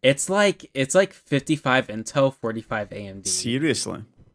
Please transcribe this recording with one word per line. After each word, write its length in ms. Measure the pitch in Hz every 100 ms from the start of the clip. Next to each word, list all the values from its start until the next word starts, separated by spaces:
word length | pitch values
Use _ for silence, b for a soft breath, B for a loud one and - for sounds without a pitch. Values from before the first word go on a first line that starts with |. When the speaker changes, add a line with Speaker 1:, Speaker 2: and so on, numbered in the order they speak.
Speaker 1:
It's 260 | 127 139 -
like, 400 | 196 208 185 -
it's 200 | 135 131
like 180 | 185 196
fifty-five 760 | - - 143 - 151 139 127 123
Intel, 440 | 110 110 147 135
forty-five 600 | - 117 110 104 110 104
A 40 | 104
M 260 | 101 95
D. 60 | 95
Speaker 2:
Seriously? 760 | - 120 123 156 123 101 92 110 _ -